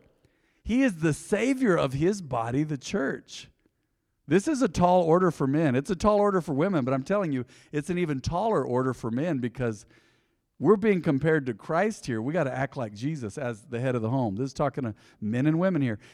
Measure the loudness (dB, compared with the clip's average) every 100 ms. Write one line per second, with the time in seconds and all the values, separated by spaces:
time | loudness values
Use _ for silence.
0 | _ _ _ _ _ _ -2 2 2 2
1 | -2 -2 -2 0 0 2 2 2 2 2
2 | 0 0 -4 -4 -2 -2 -2 -4 -4 -4
3 | -4 -6 -10 -18 -20 _ _ _ _ _
4 | _ _ 0 2 2 0 0 2 4 4
5 | 6 4 4 2 0 2 2 2 0 0
6 | 2 4 4 2 0 0 0 0 0 -2
7 | 0 -2 0 -4 -6 -12 _ -6 -4 -2
8 | -2 -2 -2 -2 0 0 0 0 0 -2
9 | -4 -2 -2 -2 -4 -4 -4 -4 -12 _
10 | _ _ _ _ _ _ 2 4 4 2
11 | 2 2 2 2 0 -6 -4 -2 0 -4
12 | -6 -4 -2 -2 -2 -2 -6 -6 -8 -6
13 | -6 -6 -8 -6 -8 -8 -8 -4 -2 -2
14 | 0 0 0 -2 -6 -2 -4 -2 -6 -8
15 | _ _ -4 0 2 2 2 0 0 -2
16 | -10